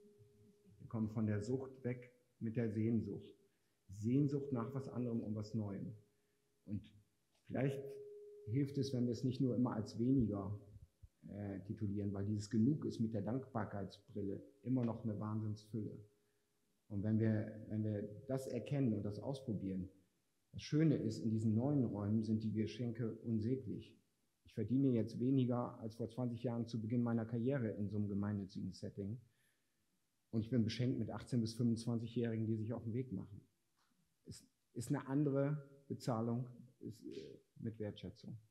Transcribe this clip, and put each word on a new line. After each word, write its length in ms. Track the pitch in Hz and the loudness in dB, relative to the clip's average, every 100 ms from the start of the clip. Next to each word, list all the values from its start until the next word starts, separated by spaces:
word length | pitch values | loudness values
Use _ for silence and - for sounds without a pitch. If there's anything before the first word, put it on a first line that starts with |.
| - - - - - - - - | -20 -20 -20 -20 -20 -20 -20 -18
Wir 100 | - | -6
kommen 220 | 117 107 | -2 0
von 160 | 117 107 | 2 0
der 160 | 104 | 0
Sucht 420 | 110 131 - - | 0 -2 -2 -6
weg 300 | 123 123 - _ _ - | -4 -4 -10 _ _ -8
mit 160 | 117 117 | -4 0
der 140 | 113 | 0
Sehnsucht. 640 | 104 113 117 95 104 - - _ _ _ _ - | 2 2 2 0 -6 -10 -20 _ _ _ _ -16
Sehnsucht 640 | 98 107 135 143 143 139 | -4 2 4 4 0 -2
nach 200 | 123 117 127 | -2 -2 -6
was 120 | - | -6
anderem 320 | 120 120 117 | -4 -2 -2
und 120 | 104 | -2
was 220 | 107 104 113 | -4 -2 -2
Neuem. 400 | 104 95 - 110 - _ _ _ _ _ - | -2 -4 -8 -10 -18 _ _ _ _ _ -8
Und 280 | 104 - - _ _ _ _ - | -8 -8 -20 _ _ _ _ -6
vielleicht 340 | - 135 - - - - - - - 104 | 0 0 0 -6 -12 -14 -16 -16 -14 -2
hilft 320 | 127 143 143 | 0 0 0
es, 160 | - | 0
wenn 120 | 123 120 | 0 0
wir 80 | |
es 100 | 110 | 0
nicht 180 | 127 123 | 0 2
nur 140 | 131 110 | 2 4
immer 180 | 123 | 2
als 240 | 110 104 - | 2 -2 0
weniger, 640 | 123 135 107 101 95 104 - - - _ - _ - | 4 6 4 2 -2 -6 -10 -20 -20 _ -20 _ -12
äh, 320 | 98 101 98 | -6 -6 -6
titulieren, 520 | 98 110 104 101 104 | -6 -4 -2 0 -2
weil 120 | 98 101 | 0 0
dieses 240 | 104 - | 0 2
Genug 340 | 113 117 156 - | 4 6 4 0
ist 140 | - | 0
mit 140 | 110 110 | 0 0
der 80 | |
Dankbarkeitsbrille 1200 | 95 131 - 113 95 101 95 - - 104 98 98 - - | 0 -2 -2 -2 -2 -4 -6 -10 -10 -6 -4 -4 -8 -8
immer 240 | 117 131 117 | 0 2 2
noch 180 | 117 | 0
eine 160 | 117 104 | -2 -2
Wahnsinnsfülle. 800 | 110 107 107 107 - 113 107 104 104 _ _ _ _ _ _ _ - | -2 0 -2 -4 -6 -6 -6 -8 -16 _ _ _ _ _ _ _ -8
Und 140 | 98 | -2
wenn 160 | 107 110 | 4 6
wir, 460 | 110 107 107 - - | 6 4 0 -8 -4
wenn 160 | 110 107 | 0 0
wir 180 | 104 104 - - | 0 -4 -8 -4
das 200 | 131 - | -4 -2
erkennen 440 | 120 - 143 131 | -4 0 2 4
und 100 | 101 | 2
das 140 | 101 101 | 0 -4
ausprobieren, 720 | 131 139 - 101 95 95 90 - _ _ _ _ _ | -4 -4 -4 -2 -2 -4 -6 -10 _ _ _ _ _
das 100 | - | -12
Schöne 360 | - 151 160 127 | 0 4 6 6
ist, 220 | 110 110 | 2 0
in 120 | 110 | 0
diesen 240 | 110 110 110 | 2 4 4
neuen 300 | 135 147 113 | 4 4 2
Räumen 360 | 98 101 110 | 2 2 2
sind 220 | 110 110 | 4 2
die 80 | 110 | 2
Geschenke 600 | 104 110 - 120 110 113 - | 0 0 -2 -4 -2 -4 -4
unsäglich. 720 | 117 110 110 131 107 - - - _ _ _ _ | 0 0 2 0 -2 -8 -10 -18 _ _ _ _
Ich 100 | - | -10
verdiene 360 | - 107 131 139 | -4 2 4 6
jetzt 280 | 120 107 - | 4 2 0
weniger 600 | 127 135 123 123 123 - | 4 4 4 2 -2 -4
als 160 | 113 - | -10 -6
vor 140 | 113 | -6
zwanzig 340 | - 123 113 | -2 -4 -2
Jahren 240 | 123 117 113 | -2 -2 -2
zu 140 | 117 | -2
Beginn 200 | 110 123 | 0 2
meiner 240 | 120 117 113 | 4 2 0
Karriere 440 | 123 123 139 113 | 0 0 2 0
in 180 | - 101 | -2 -2
so 80 | 104 | 0
einem 140 | 104 | 0
gemeinnützigen 640 | 101 101 104 95 - 101 | 0 0 0 -2 -6 -8
Setting. 480 | - 101 101 98 123 - _ _ _ _ _ _ _ _ _ _ | -6 -8 -6 -6 -6 -10 _ _ _ _ _ _ _ _ _ _
Und 100 | 113 | 0
ich 80 | 107 | 4
bin 160 | 127 107 | 4 4
beschenkt 340 | - 123 - | 2 0 0
mit 100 | 110 | -2
achtzehn 300 | - - 123 | -6 -2 0
bis 140 | 110 | 2
fünfundzwanzigjährigen, 920 | 113 120 113 120 113 113 123 117 110 110 | 2 2 2 0 -2 -2 0 0 2 2
die 120 | 113 | 0
sich 160 | 110 | 0
auf 100 | 113 | -4
den 100 | 113 | -2
Weg 200 | 117 127 | -2 -2
machen. 260 | 92 95 101 - _ _ _ _ _ _ _ - | -6 -6 -12 -18 _ _ _ _ _ _ _ -16
Ist, 200 | - - _ _ | -16 -18 _ _
ist 160 | - 127 | -6 0
eine 180 | 143 - | 0 2
andere 640 | 139 147 135 139 147 - - - | 2 4 4 2 0 -6 -14 -10
Bezahlung, 580 | - - 113 117 117 127 - - - | -4 0 0 2 0 -4 -10 -20 -12
ist, 220 | - - 65 | -12 -10 -10
äh, 340 | 69 71 - _ - | -10 -10 -16 _ -8
mit 200 | 113 107 | -6 -4
Wertschätzung. 580 | 104 101 - - - 113 - | -6 -8 -10 -12 -14 -14 -16